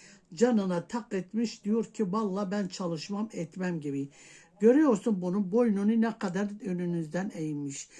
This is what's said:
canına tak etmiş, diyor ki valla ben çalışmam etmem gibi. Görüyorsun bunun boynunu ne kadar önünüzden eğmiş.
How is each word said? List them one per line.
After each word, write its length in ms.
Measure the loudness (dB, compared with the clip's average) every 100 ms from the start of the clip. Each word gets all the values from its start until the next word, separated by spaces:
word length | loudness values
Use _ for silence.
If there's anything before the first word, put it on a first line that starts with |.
| -20 -20 -12
canına 520 | 2 4 4 2 -2 -4
tak 280 | -8 -6
etmiş, 500 | -6 -4 -4 -4 -4
diyor 200 | -2 0
ki 280 | 0 -2 -2
valla 380 | 0 -2 -2 -2
ben 180 | -2 -4
çalışmam 600 | -4 -4 -4 -6 -6 -6
etmem 480 | -6 -8 -6 -4 -4
gibi. 280 | -4 -4 -6 -10 -20 -20 -20 2
Görüyorsun 600 | 6 8 6 4 2 0
bunun 300 | 0 -2 0
boynunu 480 | 2 4 2 2 4
ne 180 | 2 0
kadar 300 | -4 -2 -4 -4
önünüzden 680 | -6 -4 -2 -2 -2 -4 -4
eğmiş. 540 | -4 -4 -4 -6 -10 -14